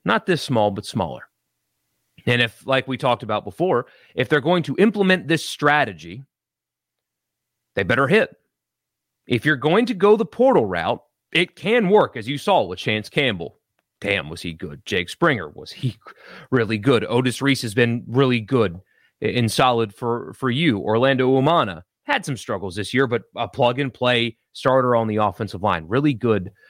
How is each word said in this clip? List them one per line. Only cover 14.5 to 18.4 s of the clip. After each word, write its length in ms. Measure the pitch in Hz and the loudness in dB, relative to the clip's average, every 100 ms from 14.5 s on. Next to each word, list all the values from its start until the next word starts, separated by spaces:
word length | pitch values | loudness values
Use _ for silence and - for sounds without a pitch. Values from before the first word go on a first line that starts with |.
good. 320 | 80 76 73 | -10 -12 -14
Jake 240 | - 92 87 | -6 -6 -6
Springer, 400 | - 170 113 76 | -2 -2 -2 -6
was 240 | - 76 | -14 -18
he 240 | - 131 - - - - - - | -8 -8 -8 -16 -20 -20 -20 -2
really 280 | 127 107 110 | 0 0 0
good? 280 | 131 113 - | 2 2 2
Otis 340 | 120 127 - | 0 0 -2
Reese 220 | 139 131 | -2 -2
has 120 | 117 | -2
been 300 | 110 117 117 - | 0 0 0 -2
really 340 | 123 131 120 | 0 2 0